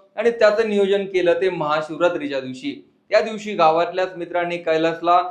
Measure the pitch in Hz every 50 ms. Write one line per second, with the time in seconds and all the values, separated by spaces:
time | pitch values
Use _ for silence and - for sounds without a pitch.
0 | _ _ - 208 226 233 226 233 214 208 208 220 220 214 208 202 196 190 202 202
1 | 196 190 190 180 175 170 170 170 190 185 175 165 151 147 151 156 156 - 160 147
2 | 175 175 170 156 147 143 139 135 131 127 127 127 147 143 - - - _ _ _
3 | _ - 190 214 208 220 220 208 208 214 202 165 165 156 160 165 175 170 170 180
4 | 185 180 180 175 170 170 175 175 175 175 175 175 - 165 160 160 160 165 165 165
5 | 170 170 175 180 175 -